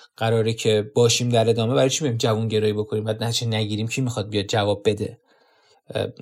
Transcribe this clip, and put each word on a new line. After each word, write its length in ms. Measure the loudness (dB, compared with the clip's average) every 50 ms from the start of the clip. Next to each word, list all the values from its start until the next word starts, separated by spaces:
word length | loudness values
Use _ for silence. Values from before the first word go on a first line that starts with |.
| -20 _ _ -4
قراره 360 | -2 0 2 2 2 0 -2
که 380 | 0 0 2 2 2 2 0 2
باشیم 340 | 4 4 4 4 2 0 2
در 200 | 2 4 4 4
ادامه، 260 | 2 2 2 0 2
برای 140 | 2 2 2
چی 140 | 2 0 -2
بریم 140 | -2 -2 0
جوون 300 | 0 0 0 0 0 0
گرایی 260 | 0 2 2 0 0
بکنیم؟ 300 | 0 -4 -4 -4 -4 -2
بعد 200 | -4 -4 -4 -4
نتیجه 240 | -4 -4 -2 -2 -2
نگیریم 400 | -2 -2 -2 -2 -2 -4 -4 -4
کی 140 | -2 -2
می‌خواد 280 | -2 -2 -2 -4 -6 -4
بیاد 160 | -4 -4 -4
جواب 360 | 0 0 0 2 0 0 0 0
بده؟ 340 | 0 0 0 -4 -8 -8 _ _ _ _ _ _ _ _ _ _ _ _ _ _ -8 -4
اه، 140 | -4 -4 -4 -6 -10